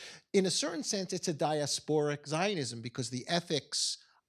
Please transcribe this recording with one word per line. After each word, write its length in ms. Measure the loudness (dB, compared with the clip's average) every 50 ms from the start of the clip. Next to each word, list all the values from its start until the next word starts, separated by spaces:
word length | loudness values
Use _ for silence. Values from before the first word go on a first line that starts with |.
| -16 -16 -16 -18 _ _ 4
In 120 | 4 4
a 60 | 4
certain 320 | 2 0 0 -2 -2 -4 -2
sense, 300 | -2 -2 -2 -2 -2 -4
it's 160 | -2 -2 -2
a 40 | 0
diasporic 920 | 2 2 2 2 2 2 0 -2 -2 0 2 2 4 4 2 0 -2 -4
Zionism 540 | -4 -2 0 0 0 0 0 -2 -4 -4 -6
because 280 | -8 -8 -4 -4 -4 -4
the 160 | -4 -6 -2
ethics 720 | 0 0 0 2 2 -2 -2 -2 -2 -2 0 0 0 -2 -4 -10 _ _ _ _